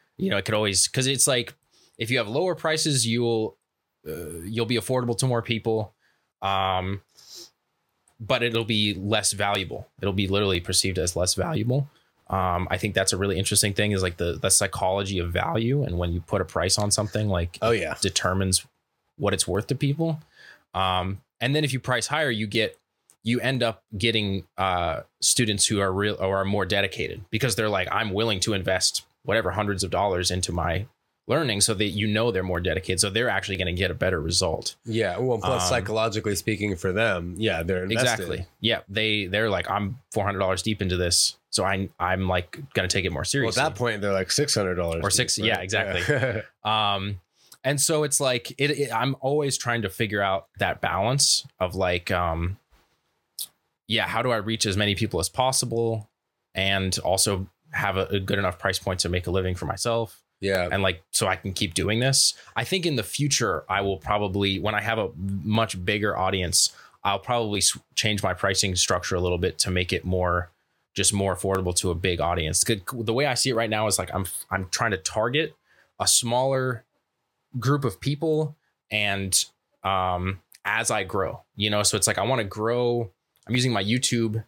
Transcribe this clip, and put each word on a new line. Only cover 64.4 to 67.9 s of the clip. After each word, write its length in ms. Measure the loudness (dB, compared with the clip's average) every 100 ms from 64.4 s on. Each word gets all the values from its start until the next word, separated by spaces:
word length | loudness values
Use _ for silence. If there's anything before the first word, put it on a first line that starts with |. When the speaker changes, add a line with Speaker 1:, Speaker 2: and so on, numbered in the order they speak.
| 0 0
Speaker 1:
when 160 | 0 -2
I 60 |
have 160 | 0 0
a 100 | -2 -4
much 680 | -6 -4 0 2 2 -2
bigger 340 | -2 0 0 0
audience, 540 | 0 2 2 2 2 -2 -20 _
I'll 160 | -2 -2
probably 400 | 0 0 0 0
s-, 180 | 0 -2 -6